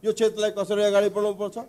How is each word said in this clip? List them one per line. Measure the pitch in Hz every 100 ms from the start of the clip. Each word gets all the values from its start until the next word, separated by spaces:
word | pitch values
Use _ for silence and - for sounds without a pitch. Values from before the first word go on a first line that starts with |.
यो | 208
क्षेत्रलाई | 214 220 214 208 202
कसरी | 190 202
अगाडि | 208 202 202
बढाउनुपर्छ। | 196 208 196 202 226